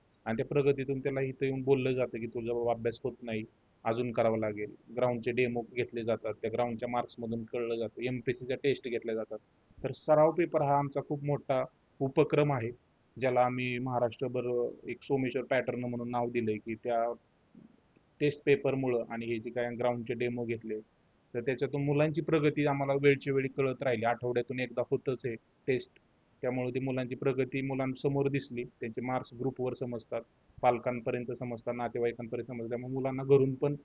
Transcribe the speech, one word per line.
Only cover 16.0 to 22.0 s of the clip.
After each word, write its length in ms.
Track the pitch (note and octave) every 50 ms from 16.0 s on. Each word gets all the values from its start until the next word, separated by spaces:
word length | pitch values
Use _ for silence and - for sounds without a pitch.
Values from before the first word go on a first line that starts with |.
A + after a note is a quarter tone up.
| A#2+ A#2+
नाव 180 | B2 A#2+ A#2+ A#2+
दिलंय 280 | A#2+ A#2+ A#2 A2 G#2+ G#2+
की 180 | - A#2 A2
त्या 380 | A2 - B2 A#2 A#2 A#2 A#2+ A#2+ - _ _ _ _ _ _ - - - - _ _ _ _ _ _ _ _ _ -
टेस्ट 240 | D3 D3 C#3+ - -
पेपरमुळं 580 | D3 C#3 C3+ - C#3 C3 C3+ C3+ B2+ B2 A#2 A2+ A2+
आणि 160 | A#2 A2+ A#2
हे 140 | A2+ A#2 A2
जे 100 | A2+ A#2+
काय 260 | A2+ B2+ A#2+ A#2+ A#2+
ग्राउंडचे 380 | A#2 A#2+ B2 A#2+ A#2+ A2+ A#2 B2
डेमो 320 | A#2+ B2 A#2+ A#2+ B2 A#2+
घेतले, 340 | A2+ A#2 A2 - A2 G#2+ G#2+ A2 _ _ _ _ _ _ _ _ _ -
तर 80 | A#2+
त्याच्यातून 420 | A2+ C#3+ C3 B2 C#3+ B2+ C3+ C#3+ C#3+
मुलांची 380 | C#3+ D3 D3